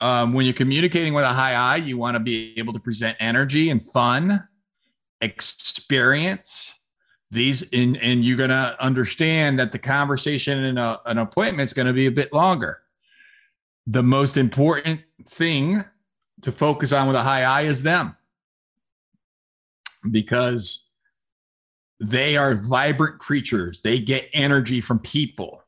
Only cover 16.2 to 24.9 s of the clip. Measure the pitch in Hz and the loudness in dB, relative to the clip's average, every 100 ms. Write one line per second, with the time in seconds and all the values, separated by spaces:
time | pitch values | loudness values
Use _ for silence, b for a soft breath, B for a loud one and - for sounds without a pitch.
16.2 | _ _ - - 151 147 139 143 135 131 | _ _ -8 0 0 2 0 2 2 2
17.2 | 127 135 127 139 151 139 143 175 117 - | 2 2 2 2 0 -2 0 0 -2 -8
18.2 | _ _ _ _ _ _ _ _ _ _ | _ _ _ _ _ _ _ _ _ _
19.2 | _ _ _ _ _ _ - - 104 110 | _ _ _ _ _ _ -18 -10 -2 -2
20.2 | 104 120 123 120 98 - - _ _ _ | 0 0 0 -2 -4 -8 -12 _ _ _
21.2 | _ _ _ _ _ _ _ _ 107 123 | _ _ _ _ _ _ _ _ -4 0
22.2 | 143 147 139 113 110 127 143 143 156 - | 2 2 2 0 0 0 2 0 -2 -2
23.2 | - 143 - 110 87 85 107 123 107 135 | -4 -4 -2 -2 -4 -6 -2 -2 0 -2
24.2 | - 151 143 143 117 123 110 | -2 -2 2 2 2 -2 0